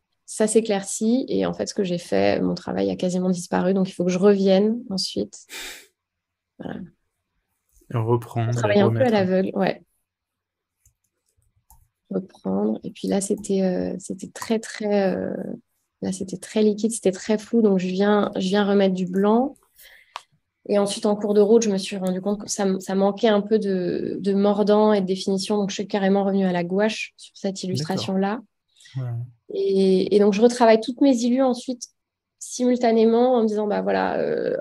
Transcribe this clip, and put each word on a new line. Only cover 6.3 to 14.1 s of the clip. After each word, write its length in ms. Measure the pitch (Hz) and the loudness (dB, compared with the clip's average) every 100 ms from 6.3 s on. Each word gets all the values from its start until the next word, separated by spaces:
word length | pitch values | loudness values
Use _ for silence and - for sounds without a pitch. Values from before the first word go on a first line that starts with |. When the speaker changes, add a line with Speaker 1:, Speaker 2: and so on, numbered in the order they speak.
| _ _ _ | _ _ _
Speaker 1:
Voilà. 200 | - - 175 _ _ _ _ _ _ _ _ _ _ | -12 -12 -14 _ _ _ _ _ _ _ _ _ _
Speaker 2:
Et 60 | 120 | -4
reprendre 540 | 113 120 - 120 113 | 0 0 0 -4 -2
et 40 | 117 | -2
Speaker 1:
Travailler 260 | 208 208 | 2 4
un 80 | 202 | 4
peu 60 | - | 4
à 80 | 254 | 2
Speaker 2:
remettre. 80 | |
Speaker 1:
l'aveugle, 360 | 214 185 185 196 202 | 2 2 0 0 0
ouais. 260 | 190 - _ _ _ _ _ _ _ _ _ _ _ _ _ _ _ _ _ _ _ _ _ _ _ | -2 -2 _ _ _ _ _ _ _ _ _ _ _ _ _ _ _ _ _ _ _ _ _ _ _
Reprendre. 680 | 190 190 _ 190 190 214 220 | -8 -8 _ -6 -2 -2 -4
Et 80 | - | -10
puis 160 | - 190 | -10 -4
là, 140 | 196 | -4
c'était, 400 | 196 208 202 196 | -2 -6 -2 -2
euh, 340 | 185 180 180 185 | 0 -2 -4 -6
c'était 300 | - | -10